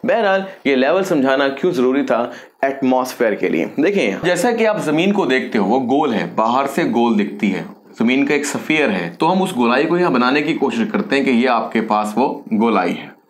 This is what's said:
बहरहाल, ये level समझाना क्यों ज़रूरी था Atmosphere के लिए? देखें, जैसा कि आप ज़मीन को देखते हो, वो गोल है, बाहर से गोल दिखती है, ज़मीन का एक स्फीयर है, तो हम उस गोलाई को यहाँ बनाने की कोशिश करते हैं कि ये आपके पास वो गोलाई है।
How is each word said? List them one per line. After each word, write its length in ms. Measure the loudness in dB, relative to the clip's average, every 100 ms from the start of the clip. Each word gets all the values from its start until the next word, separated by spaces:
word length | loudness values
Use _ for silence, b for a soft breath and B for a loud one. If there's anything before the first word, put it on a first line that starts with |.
| 0
बहरहाल, 400 | 0 2 0 -4 B 0
ये 80 | 2
level 280 | 2 2
समझाना 440 | 0 0 2 2 0
क्यों 220 | 0 -2
ज़रूरी 320 | 2 2 0
था 280 | 0 -2 -2 B B _ -4
Atmosphere 720 | 0 0 0 -2 0 0 0
के 140 | -2
लिए? 220 | -2 -2 -2
देखें, 400 | 0 0 0 -2
जैसा 300 | -2 0 0
कि 140 | 2 0
आप 140 | 0
ज़मीन 300 | -2 0 2
को 140 | 0 2
देखते 300 | 0 0 -2
हो, 80 | 2
वो 120 | 0
गोल 320 | 2 0 2
है, 220 | 0 -2 0
बाहर 320 | 0 2 0
से 160 | -2 0
गोल 300 | 2 2 2
दिखती 320 | 0 -2 -2
है, 160 | -2 -8 -16 -20 -2
ज़मीन 260 | 0 2 2
का 80 | 0
एक 100 | -2
स्फीयर 440 | -8 -2 0 2
है, 200 | 0 -4
तो 160 | -2 0
हम 140 | 2
उस 120 | 0 0
गोलाई 300 | 2 2 2
को 120 | 2
यहाँ 140 | 2
बनाने 280 | 2 2 0
की 120 | 0
कोशिश 340 | -2 -2 -2 -2
करते 240 | -2 0 0
हैं 80 | 2
कि 60 |
ये 140 | 2 2
आपके 340 | 0 0 -2
पास 300 | 0 0 0 -2
वो 100 | -2 -4 -4
गोलाई 380 | 0 2 2 0
है। 200 | -4 -10 -20